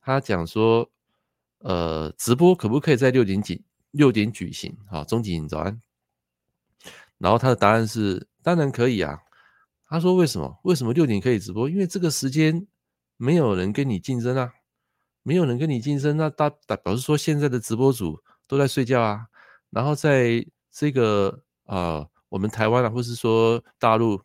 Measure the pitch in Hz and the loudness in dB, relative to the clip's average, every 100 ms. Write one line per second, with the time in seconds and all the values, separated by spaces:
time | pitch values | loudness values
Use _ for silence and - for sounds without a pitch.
0 | - 135 - 95 82 110 113 113 117 _ | -2 -2 0 -4 -2 0 2 2 0 _
1 | _ _ _ _ _ _ - 90 82 80 | _ _ _ _ _ _ -4 -4 -2 -4
2 | 78 - - 127 175 185 107 127 156 127 | -6 -8 -2 4 4 4 0 -2 2 2
3 | 131 127 107 95 104 87 _ _ _ 143 | 4 2 2 0 -4 -8 _ _ _ 2
4 | 143 110 104 110 92 - - - 104 87 | 4 4 -2 -4 -12 -12 -14 -16 -12 -10
5 | 76 113 107 82 76 76 85 113 _ _ | -4 -4 -2 -4 -4 -6 -6 -8 _ _
6 | _ _ _ _ _ _ _ _ - - | _ _ _ _ _ _ _ _ -20 -20
7 | - _ 87 113 131 117 101 113 110 113 | -20 _ 2 2 2 4 4 4 0 -2
8 | 104 92 - _ - 175 143 123 123 113 | -2 -4 -8 _ -2 0 0 0 0 0
9 | 80 73 _ _ _ _ _ _ _ 160 | -4 -6 _ _ _ _ _ _ _ -2
10 | 180 185 170 95 69 71 - 165 120 131 | 0 2 2 0 -8 -6 -2 0 0 2
11 | 151 104 127 113 101 95 131 185 185 196 | 2 2 0 -2 -2 -4 -2 -2 -4 -2
12 | 175 139 135 135 156 165 196 _ _ _ | -4 -2 -4 0 2 0 -6 _ _ _
13 | _ _ 120 170 131 95 92 107 139 98 | _ _ 0 2 2 2 0 -2 -2 -4
14 | - 123 117 131 123 _ _ _ _ _ | -4 -4 -2 -2 -4 _ _ _ _ _
15 | _ _ - 175 156 123 160 127 123 143 | _ _ -2 0 2 0 -2 -2 -2 -2
16 | 147 151 156 - 147 - _ 104 - 107 | 0 0 -2 0 -2 -2 _ -6 -2 -4
17 | 131 147 - 147 143 123 - 113 135 123 | 0 -2 0 0 0 -2 -4 2 2 2
18 | 90 76 _ _ _ 139 139 - 123 127 | -4 -6 _ _ _ 0 0 0 0 2
19 | 113 104 117 _ - _ _ - 113 147 | 2 -2 -10 _ -20 _ _ -4 -2 0
20 | 156 135 120 117 - _ _ - 147 135 | 2 4 2 0 -4 _ _ -4 -2 2
21 | 113 104 98 - _ _ - 95 87 78 | 2 2 0 -2 _ _ -8 -4 -2 -4
22 | 76 _ _ 98 104 113 107 120 120 117 | -8 _ _ -6 -6 0 2 2 0 -2
23 | 120 120 117 113 113 117 - _ 120 113 | -6 -4 0 4 4 0 -4 _ 2 4
24 | 113 101 | 2 0